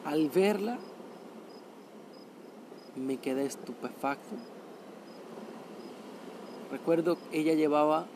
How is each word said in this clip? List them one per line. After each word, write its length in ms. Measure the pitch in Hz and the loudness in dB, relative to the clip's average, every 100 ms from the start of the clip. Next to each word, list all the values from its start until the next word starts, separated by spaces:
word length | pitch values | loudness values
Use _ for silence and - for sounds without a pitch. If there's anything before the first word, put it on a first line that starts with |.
Al 260 | - 151 156 | 2 4 6
verla, 500 | 180 196 202 208 240 - - - - - - - - - - - - - - - - - - - - - - | 6 6 6 2 -2 -6 -12 -14 -14 -14 -14 -14 -16 -16 -18 -18 -16 -16 -16 -16 -16 -16 -16 -16 -16 -12 -6
me 220 | 131 131 | -2 -2
quedé 280 | - 131 139 | 0 2 0
estupefacto. 880 | - - 120 123 - 135 139 - - - - - - - - - - - - - - - - - - - - - - - - - | -2 -8 -8 -8 -2 -2 -2 -6 -10 -10 -14 -14 -16 -16 -16 -14 -14 -12 -12 -12 -12 -12 -12 -12 -12 -12 -12 -12 -12 -12 -12 -8
Recuerdo 460 | 135 - 165 165 165 - | -4 4 6 6 2 0
que 100 | 160 | 2
ella 140 | 156 | 6
llevaba 540 | 160 151 147 151 156 170 | 6 8 8 8 6 2